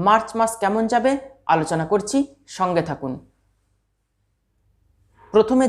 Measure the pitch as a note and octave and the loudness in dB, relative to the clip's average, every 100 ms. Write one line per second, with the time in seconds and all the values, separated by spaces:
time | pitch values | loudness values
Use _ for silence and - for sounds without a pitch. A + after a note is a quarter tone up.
0 | F#3 A3 A3+ A3+ A3+ A3+ G3 G#3+ A3+ A#3+ | 2 2 0 -2 -2 0 -2 0 0 0
1 | B3 C#4 - - - E3 D#3 D#3+ D#3+ G3+ | 0 -2 -6 -18 0 0 2 -2 0 -2
2 | G3+ C4+ C#4 - _ - F#3 E3+ E3 C3+ | 0 -2 -2 -6 _ -4 -2 0 -2 -6
3 | C3+ B2 - _ _ _ _ _ _ _ | -8 -10 -14 _ _ _ _ _ _ _
4 | _ _ _ _ _ _ _ _ _ _ | _ _ _ _ _ _ _ _ _ _
5 | _ _ - G#3 G#3+ B3+ | _ _ -2 0 2 2